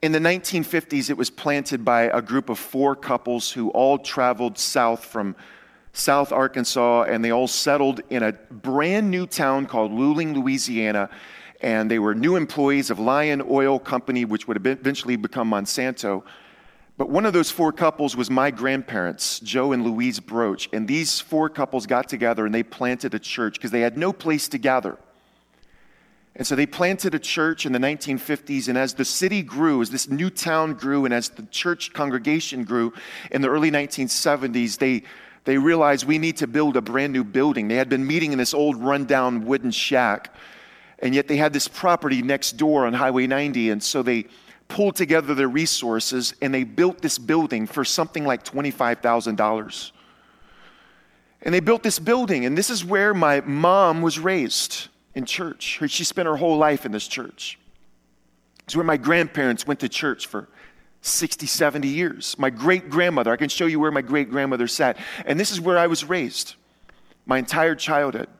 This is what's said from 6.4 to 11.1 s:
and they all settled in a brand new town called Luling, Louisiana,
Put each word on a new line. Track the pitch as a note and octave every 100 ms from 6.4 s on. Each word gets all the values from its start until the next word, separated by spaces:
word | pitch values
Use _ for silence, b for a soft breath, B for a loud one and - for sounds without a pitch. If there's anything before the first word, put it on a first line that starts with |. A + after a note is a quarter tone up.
| C3 C3 A#2+ - A#2+ A#2+
and | A#2 A2+
they | A#2
all | A#2+ B2+
settled | - - C#3+ C3+ C3 -
in | C3
a | A2
brand | G#2 - A#2 C3+ C3+ D#3 G3+ G#3
new | F3+ F3+
town | - C#3+ C3+
called | C3+ A#2+ G#2+
Luling, | A2 C#3 D3+ D#3+
Louisiana, | C#3+ C3 C3+ A#2+ A#2 A2 G#2+ G2